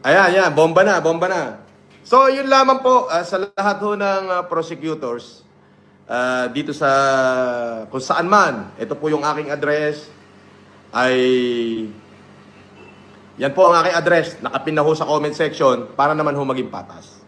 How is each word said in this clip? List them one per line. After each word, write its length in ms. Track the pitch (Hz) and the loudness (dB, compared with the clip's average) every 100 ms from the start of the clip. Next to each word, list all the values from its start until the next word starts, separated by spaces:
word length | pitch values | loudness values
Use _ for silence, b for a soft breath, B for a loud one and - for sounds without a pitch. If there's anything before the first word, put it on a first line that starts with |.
Ayan, 320 | 131 175 185 | 4 4 4
ayan. 180 | 185 185 147 | 4 2 2
Bomba 240 | 165 165 | 2 4
na, 160 | 202 185 | 2 2
bomba 240 | 156 165 180 | 0 -2 -2
na. 320 | 185 131 104 - _ _ _ - | -4 -6 -10 -20 _ _ _ 0
So, 240 | 247 269 | 4 4
yun 160 | 269 269 | 2 2
lamang 320 | 269 262 262 | 4 4 2
po, 260 | 254 254 - | 4 2 2
ah, 80 | 165 | -4
sa 160 | 175 190 | -4 -6
lahat 400 | 202 - 202 196 | -6 -4 -4 -2
ho 80 | 208 | -4
ng, 320 | 208 202 196 190 | -2 -2 -2 -2
ah, 100 | 180 175 | -4 -2
prosecutors, 960 | 165 165 160 160 156 135 117 - - _ _ b b b b - | -6 -6 -8 -8 -6 -6 -8 -12 -20 _ _ b b b b -8
ah, 400 | 120 123 127 123 | -4 -2 -2 -4
dito 240 | 123 147 | -4 -8
sa, 160 | 143 143 135 139 135 131 127 127 120 117 113 107 | -2 2 2 2 2 2 0 -2 -4 -6 -8 -8
kung 80 | 135 | -10
saan 320 | 131 165 175 | -4 -4 2
man, 400 | 208 175 120 92 - | 4 4 0 -10 -12
ito 160 | 110 139 | -8 -6
po 160 | 156 | -2
yung 80 | 151 | -2
aking 320 | 147 147 147 | -2 -4 -6
address, 560 | 147 143 151 151 151 - - - - - - - - _ 117 | -4 -2 0 -2 -6 -14 -20 -20 -20 -20 -20 -20 -20 _ -2
ay... 160 | 127 127 127 127 123 120 117 113 110 101 - - - - - - - - - - - - - - | 2 2 2 2 0 -2 -4 -4 -8 -12 -20 -20 -20 -20 -20 -20 -20 -20 -20 -20 -20 -20 -20 -6
Yan 160 | 139 | -4
po 160 | 185 185 | 4 6
ang 160 | 170 | 6
aking 120 | 175 170 | 2 0
address. 400 | 165 170 160 - | 2 2 0 -8
Nakapin 320 | - 135 156 | -8 -6 -4
na 100 | 151 | 0
ho 80 | 151 156 | 0 0
sa 80 | |
comment 320 | 147 151 151 147 | -2 -2 -2 -4
section 560 | 156 - 139 120 120 | -6 0 0 0 -6
para 240 | - 143 151 | -2 0 0
naman 160 | 151 | -2
ho 100 | 143 135 | -2 -4
maging 240 | 131 117 | -4 -6
patas. 480 | 104 98 - - - | -10 -16 -20 -20 -20